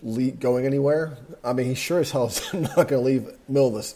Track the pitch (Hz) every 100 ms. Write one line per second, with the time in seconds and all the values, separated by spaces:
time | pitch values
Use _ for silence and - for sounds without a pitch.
0 | 113 113 127 131 123 123 135 139 139 151
1 | 160 131 - 165 120 127 127 131 - 175
2 | 147 143 120 - - 190 147 - 165 135
3 | 127 131 110 - - 139 131 107 -